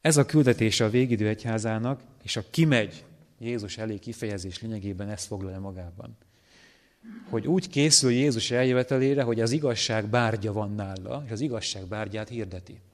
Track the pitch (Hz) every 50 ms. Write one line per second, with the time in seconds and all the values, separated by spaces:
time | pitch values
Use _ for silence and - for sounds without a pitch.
0 | - 160 156 143 135 - - 156 143 127 117 - 113 110 104 - 117 107 107 123
1 | 131 123 120 101 107 107 110 110 - 117 110 110 104 113 110 110 113 123 139 139
2 | - - - _ - - - 113 101 - - 160 165 156 135 120 104 98 - -
3 | - - - _ - _ _ _ 113 117 120 113 101 98 - - 110 110 107 101
4 | - 120 113 - 120 107 101 98 90 95 90 - 113 113 110 107 95 101 98 92
5 | 101 101 107 101 - - 107 98 98 95 95 95 98 98 92 92 90 87 85 95
6 | 113 117 113 _ _ _ _ _ _ _ _ - - _ _ _ _ _ _ _
7 | _ - - - - - 117 113 101 - 175 190 180 - - 143 143 160 139 -
8 | 135 127 120 123 139 147 123 113 - - 120 123 131 127 127 127 127 - 139 131
9 | 131 139 139 139 131 117 117 113 113 110 127 - 143 131 117 104 - - 113 110
10 | 104 107 110 120 117 110 110 107 98 110 98 107 107 101 104 104 101 98 95 95
11 | 92 104 123 139 147 107 113 107 139 147 120 110 - - - 98 95 90 107 107
12 | 107 101 101 107 107 - 123 117 107 95 92 90 - - - 117 _ _